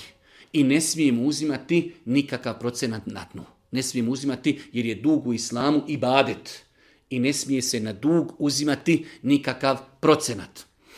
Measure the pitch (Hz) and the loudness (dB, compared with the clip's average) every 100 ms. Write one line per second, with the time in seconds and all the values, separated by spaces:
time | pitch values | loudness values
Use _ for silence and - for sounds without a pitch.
0 | - _ _ - - 156 135 151 160 160 | -14 _ _ -20 -4 2 4 4 2 2
1 | 143 117 139 143 151 131 - 170 170 - | 2 4 0 0 -2 -4 0 0 0 -8
2 | 117 139 139 127 120 107 120 120 123 110 | -2 0 0 -4 -6 -4 -6 -4 -4 -4
3 | 104 101 - 92 87 _ _ 127 127 127 | -8 -12 -14 -16 -18 _ _ -4 -4 -2
4 | 117 131 139 131 156 143 - 120 113 101 | -2 -2 -4 -2 -2 -2 -4 -4 -2 0
5 | 139 151 127 117 - 120 139 151 156 139 | 2 2 0 -4 -4 0 2 2 0 -2
6 | 123 143 113 - - - - _ _ _ | 2 4 2 -2 -12 -18 -20 _ _ _
7 | _ 127 131 143 139 131 120 120 107 95 | _ -2 0 0 -2 -2 -2 -4 -4 -2
8 | 147 170 147 - 147 131 147 139 - 160 | 2 2 0 -2 -2 0 0 0 2 0
9 | - - 127 143 135 127 139 127 - _ | 0 -6 2 2 2 0 0 0 -4 _
10 | 151 147 - 104 90 - - _ _ | 4 4 2 -6 -10 -18 -20 _ _